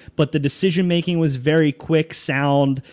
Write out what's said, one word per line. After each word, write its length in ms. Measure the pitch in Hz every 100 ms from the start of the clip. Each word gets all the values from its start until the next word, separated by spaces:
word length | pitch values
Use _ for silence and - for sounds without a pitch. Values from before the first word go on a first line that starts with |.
| - -
but 160 | 143
the 60 | 156
decision-making 800 | 139 - 190 170 180 170 175 170
was 160 | 160 131
very 340 | 139 160 151
quick, 420 | - - 160 156
sound. 680 | - - 135 143 139 139 131 -